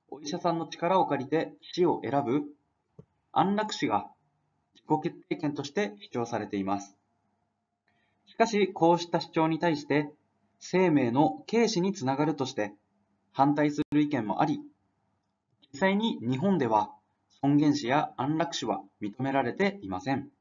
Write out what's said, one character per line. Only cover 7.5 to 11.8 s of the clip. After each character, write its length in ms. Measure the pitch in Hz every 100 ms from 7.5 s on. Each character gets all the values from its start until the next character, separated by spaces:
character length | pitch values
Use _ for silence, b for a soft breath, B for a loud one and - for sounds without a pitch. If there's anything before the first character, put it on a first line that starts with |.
| _ _ _ _ _ _ _ _
し 80 | -
か 120 | 226
し、 240 | 208 185
こ 220 | - 165
う 60 | 170
し 120 | 170
た 80 | 170
主 100 | -
張 160 | 165 160
に 100 | 160
対 160 | 170 147
し 100 | 143
て、 240 | 139 147 - _ _ _ _
生 300 | - 180 185
命 220 | 147 120
の 320 | 127 156 - -
軽 180 | 226 220
視 140 | 180